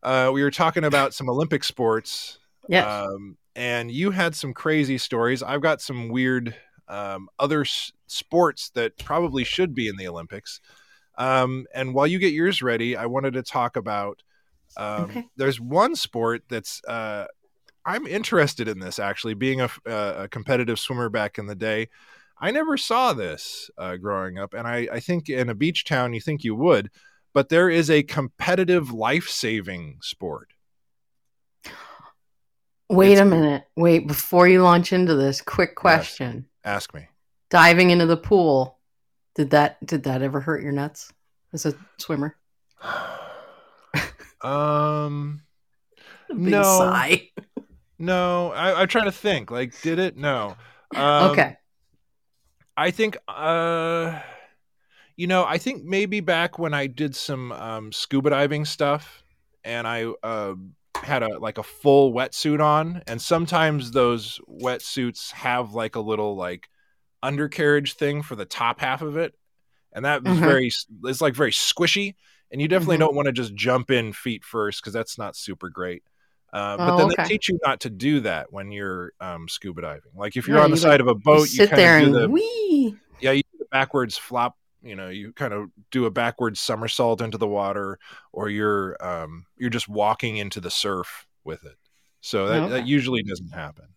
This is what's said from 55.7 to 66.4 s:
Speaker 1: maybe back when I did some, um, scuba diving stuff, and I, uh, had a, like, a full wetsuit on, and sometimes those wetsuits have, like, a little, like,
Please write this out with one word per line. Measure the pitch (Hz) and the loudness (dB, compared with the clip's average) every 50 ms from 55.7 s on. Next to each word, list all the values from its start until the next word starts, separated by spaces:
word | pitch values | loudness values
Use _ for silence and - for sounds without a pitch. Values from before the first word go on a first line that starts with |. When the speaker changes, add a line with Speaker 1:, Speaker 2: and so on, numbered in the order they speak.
| 269 - - | -8 -8 -8
Speaker 1:
maybe | 160 190 196 208 202 196 208 | -4 -2 -2 -2 -2 -2 -4
back | 180 160 175 165 170 175 - - | 0 0 0 0 0 -2 -4 -6
when | 170 160 147 | -4 -2 -2
I | 143 139 135 | -2 -4 -4
did | 123 123 156 147 131 | -4 -4 -6 -6 -4
some, | - - - 147 131 127 123 117 | -8 -8 -8 -8 -8 -8 -10 -10
um, | - 95 113 113 110 107 107 | -10 -10 -10 -10 -10 -12 -12
scuba | - - - - - 135 131 147 | -10 -10 -8 -2 -2 0 2 2
diving | 147 135 143 143 151 147 151 | 2 4 2 2 0 -2 -4
stuff, | 147 - - 151 143 143 151 147 - - - _ _ _ _ _ _ _ _ _ | -6 -4 -2 0 0 0 -2 -4 -12 -20 -20 _ _ _ _ _ _ _ _ _
and | - 117 117 117 113 | -10 -8 -6 -6 -4
I, | 117 117 113 117 110 - - | -4 -4 -4 -6 -8 -8 -8
uh, | 110 113 110 104 98 98 92 92 95 - _ _ _ _ - | -6 -6 -4 -4 -6 -8 -10 -14 -20 -20 _ _ _ _ -12
had | - - 147 131 117 | -6 -4 -2 -2 -2
a, | 110 104 - | -2 -4 -6
like, | 104 110 107 - | -8 -8 -8 -8
a | 104 | -12
full | - - - - 147 139 139 139 135 117 | -12 -14 0 4 6 8 8 6 6 4
wetsuit | 120 131 131 - - - 156 151 147 | 0 -4 -4 -4 -4 -2 0 2 2
on, | 151 151 151 151 156 165 175 180 - - | 4 4 4 4 2 -2 -6 -10 -10 -8
and | 117 117 | -8 -8
sometimes | - - 170 165 170 160 175 170 160 156 151 147 127 120 | -2 0 0 0 2 0 2 2 2 2 2 -2 -4 -2
those | 117 135 123 120 120 117 107 110 - - - _ | 0 2 2 2 2 0 -4 -10 -14 -16 -18 _
wetsuits | 58 69 123 127 123 117 - - - - 127 120 117 - - - | -16 -6 -4 -4 -4 -4 -8 -8 -6 -4 -4 -4 -4 -8 -14 -14
have, | - - - 131 123 123 123 107 104 | -14 -6 -4 -2 -2 -2 -2 -4 -6
like, | 117 113 110 - | -6 -6 -4 -6
a | 120 | -6
little, | 107 107 110 104 107 104 101 | -4 -2 -2 -2 -2 -4 -4
like, | 95 | -4